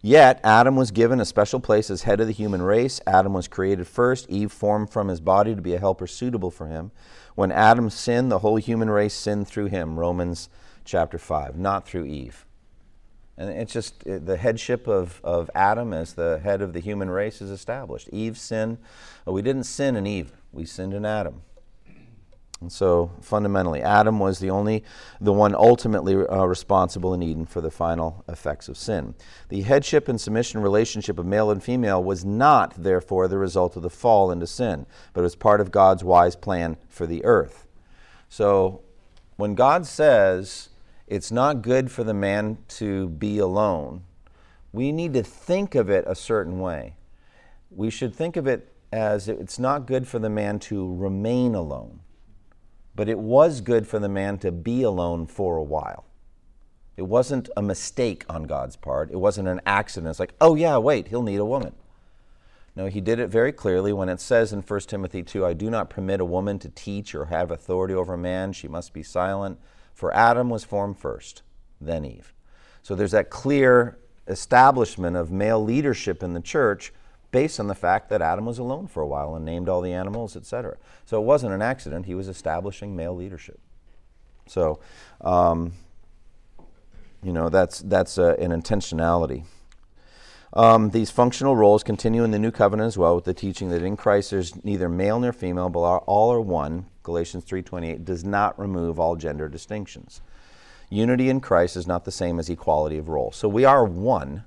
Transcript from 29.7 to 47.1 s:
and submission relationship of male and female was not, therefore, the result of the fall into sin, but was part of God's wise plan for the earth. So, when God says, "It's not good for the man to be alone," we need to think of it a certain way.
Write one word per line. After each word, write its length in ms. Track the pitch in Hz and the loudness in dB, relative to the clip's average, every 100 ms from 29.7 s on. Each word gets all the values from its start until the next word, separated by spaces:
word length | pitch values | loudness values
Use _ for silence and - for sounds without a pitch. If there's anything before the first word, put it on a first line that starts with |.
| 139 139 156 143 | 2 4 0 2
and 120 | 117 | -4
submission 400 | - 110 120 113 | -2 -2 -2 -2
relationship 580 | 101 104 113 107 104 85 | 2 2 0 -4 -8 -6
of 60 | 87 | -2
male 240 | 101 107 | 0 2
and 120 | 104 | 0
female 420 | 104 127 113 95 | -2 -2 0 0
was 220 | 90 95 92 | 0 -4 -4
not, 480 | 104 143 139 92 - | 2 4 6 2 -2
therefore, 440 | 90 92 - 92 92 | 0 0 0 0 0
the 120 | 98 | 0
result 380 | 95 90 90 92 | -2 0 0 -2
of 60 | |
the 80 | 85 | -10
fall 400 | - 120 107 95 | -2 4 4 4
into 160 | 87 85 | 0 -6
sin, 380 | - 120 76 67 - - | -6 -4 -4 -10 -20 -12
but 80 | - | -2
was 120 | 87 | -2
part 280 | - - 104 | 2 4 4
of 100 | 95 | 4
God's 320 | 101 95 95 | 6 6 6
wise 320 | 90 90 87 - | 6 6 6 2
plan 400 | - 90 85 80 - | -4 -2 -2 -6 -14
for 180 | - 85 | -10 -6
the 180 | 85 | -2
earth. 420 | - 113 69 - - - _ - - - _ | 4 4 2 -8 -20 -20 _ -20 -20 -20 _
So, 540 | - 104 98 95 95 - - _ - _ - | 0 2 4 2 -2 -18 -20 _ -20 _ -6
when 180 | 104 | -4
God 300 | 101 131 165 | 2 4 4
says, 840 | 156 - 156 120 98 92 95 - - - - - - | -2 2 6 6 6 2 -4 -14 -18 -20 -20 -20 -8
"It's 260 | 101 - | -8 -4
not 280 | 113 135 143 | 0 2 0
good 300 | 110 127 131 | 0 0 0
for 140 | - | -4
the 100 | 110 | -4
man 420 | 101 98 101 107 107 - | -2 0 0 -4 -8 -14
to 400 | - 107 98 95 | -8 -6 -4 -4
be 280 | 76 104 104 | -4 -4 0
alone," 640 | 95 95 107 87 67 82 87 - - _ - _ - | 0 2 0 -2 -6 -14 -20 -20 -20 _ -20 _ -14
we 180 | 104 135 | -6 -4
need 220 | 156 170 | -4 -2
to 80 | 131 | -2
think 500 | 104 - - 180 202 | -4 -12 -4 -2 0
of 160 | 139 101 | -2 2
it 140 | 98 - | 0 0
a 80 | |
certain 460 | 95 - 110 85 92 | -8 -4 -4 -2 -6
way. 340 | 92 78 57 - - | -6 -8 -12 -18 -20